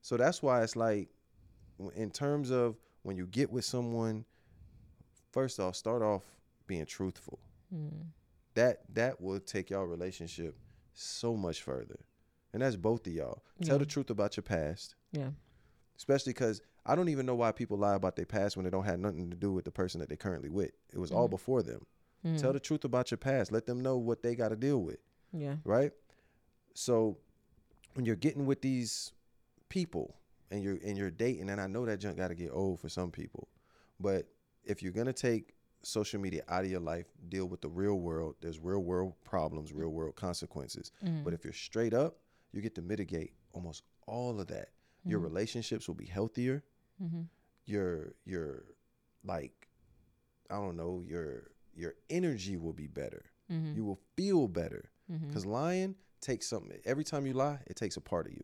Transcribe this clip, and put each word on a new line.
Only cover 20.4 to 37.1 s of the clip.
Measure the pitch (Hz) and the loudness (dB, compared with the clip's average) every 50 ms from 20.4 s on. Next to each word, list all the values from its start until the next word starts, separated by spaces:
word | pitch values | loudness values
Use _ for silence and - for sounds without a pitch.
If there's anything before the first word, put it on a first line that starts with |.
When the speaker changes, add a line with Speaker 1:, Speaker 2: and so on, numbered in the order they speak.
| 65 71 | -4 -2
Speaker 1:
with. | 80 101 92 - - _ _ - | 0 0 0 0 -2 _ _ -10
It | - | -6
was | 98 90 78 | -4 -4 0
all | 87 110 123 | 4 4 4
Speaker 2:
Mm-hmm. | 117 | 4
Speaker 1:
before | - - - - 131 123 | 2 -2 0 2 2 2
them. | 107 - 58 - - _ _ _ _ _ _ _ - | 2 0 -4 -10 -12 _ _ _ _ _ _ _ -2
Speaker 2:
Mm-hmm. | 165 160 | 0 0
Speaker 1:
Tell | 156 143 127 135 | 4 4 2 2
the | 139 | 2
truth | - - 156 151 - | 0 0 0 0 0
about | 131 120 123 123 - | 2 2 2 2 2
your | 120 | -2
past. | - - 135 135 131 101 95 | -2 2 2 4 4 2 4
Let | 107 113 - | 2 0 2
them | - 123 123 | 2 -2 0
know | 127 131 131 | 2 2 2
what | 123 117 117 117 - - | 2 2 2 0 2 2
they | 120 120 | 0 2
gotta | 117 117 107 110 | 2 2 2 2
deal | 107 127 139 147 123 | 2 2 4 4 4
with. | 90 80 98 - _ _ _ _ _ _ | 2 0 -4 -8 _ _ _ _ _ _
Speaker 2:
Yeah. | - 160 147 139 143 156 - | -6 -4 -4 -2 -4 -4 2
Speaker 1:
Right? | - 104 123 139 147 - - _ _ _ _ _ _ _ _ _ _ _ _ _ _ _ | 4 6 6 6 4 0 -6 _ _ _ _ _ _ _ _ _ _ _ _ _ _ _
So | - - - 120 113 110 107 - - _ _ _ _ _ _ _ _ _ _ _ - - - - | -6 2 4 6 6 6 4 2 -2 _ _ _ _ _ _ _ _ _ _ _ -20 -20 -10 -4
when | 135 123 | 0 2
you're | 113 110 | 2 2
getting | 87 - 156 151 143 139 | 4 2 2 2 4 2
with | 135 139 135 | 2 2 2
these | - 135 131 127 120 110 - - - - - - _ _ _ _ _ _ _ _ _ _ | 2 0 2 2 0 -2 -4 -6 -6 -10 -12 -18 _ _ _ _ _ _ _ _ _ _
people | - - 87 - - 85 64 - - - _ _ - _ _ _ | -2 -2 -2 0 -2 -4 -4 -4 -10 -20 _ _ -20 _ _ _
and | 95 101 98 | -6 -2 -2
you're, | 101 95 - - | -2 -2 -2 -4
and | 101 101 | -4 -2
you're | 98 101 95 | -2 -2 -2
dating, | 82 87 113 127 123 78 92 98 | 0 0 0 0 2 0 -2 -4
and | 101 101 | -2 -2
I | 95 | -2
know | 95 95 117 123 | -2 -2 -2 0
that | 113 107 95 | 0 -2 -2
junk | 101 104 87 | -2 -4 -2
gotta | 92 92 90 85 | -2 -2 -2 -2
get | 85 87 76 | -4 -6 -4
old | 64 85 98 95 90 82 | 0 0 2 2 0 -2
for | - 80 | -6 -6
some | - 87 90 87 | -4 -2 -4 -4
people, | - - 80 - - - - _ _ _ _ _ _ _ _ _ _ _ | -4 -8 -10 -10 -10 -14 -14 _ _ _ _ _ _ _ _ _ _ _
but | 92 101 95 92 - - _ _ _ _ _ _ _ | 0 2 2 2 0 -4 _ _ _ _ _ _ _
if | - 101 - | -6 -4 -4
you're | 104 95 | -4 -4
gonna | 87 110 120 131 127 | -2 0 0 0 0
take | - - 123 117 110 - - _ _ _ _ _ _ | 2 2 2 2 2 0 -6 _ _ _ _ _ _
social | - - - 110 107 - - 101 | -10 -4 0 0 0 0 -2 -2
media | 98 95 87 76 - - | -2 -2 -2 -4 -4 -2
out | 87 92 95 | -2 0 0
of | 95 | 0
your | 92 90 | -2 -2
life, | 85 78 82 87 82 - | -2 -2 -4 -4 -6 -10